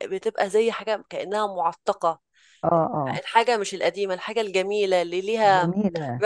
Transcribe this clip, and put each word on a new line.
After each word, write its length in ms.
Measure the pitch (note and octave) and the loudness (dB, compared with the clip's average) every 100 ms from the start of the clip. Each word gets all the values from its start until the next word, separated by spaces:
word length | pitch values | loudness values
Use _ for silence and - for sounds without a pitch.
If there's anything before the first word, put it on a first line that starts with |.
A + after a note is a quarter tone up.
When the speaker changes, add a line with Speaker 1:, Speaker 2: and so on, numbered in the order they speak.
Speaker 1:
بتبقى 460 | - F#3+ A3+ - G3 | -8 -6 -4 -4 0
زي 220 | G#3 A3+ | 0 0
حاجة 320 | - G3+ G#3+ - | -2 -4 -6 -6
كأنها 460 | E3+ F3+ G#3 G#3 F3+ | -10 -4 -2 -2 -2
معتقة. 640 | E3+ F3 - G3 E3+ D#3+ _ _ _ _ | -4 -2 -4 -2 -2 -2 _ _ _ _
Speaker 2:
آه، 40 | - | 2
آه. 420 | E3+ D#3+ D#3 C3+ D#3 | 2 2 -2 -4 -6
Speaker 1:
الحاجة 380 | - A3+ A#3 A3+ | 0 2 2 0
مش 160 | G3 | -2
القديمة، 400 | F#3+ E3+ F3+ G3 | -2 -2 -2 -4
الحاجة 280 | F3+ - A3 | -6 -6 -2
الجميلة 600 | G#3 F#3 F#3+ G#3 G3 F3+ | 2 2 2 0 2 2
اللي 200 | E3+ F3+ | 0 -4
ليها 440 | F#3+ A3+ G#3 F#3+ E3+ | -2 4 6 6 4
Speaker 2:
جميلة. 540 | F#3+ G#3 E3 C#3 B2 | 0 0 -2 -6 4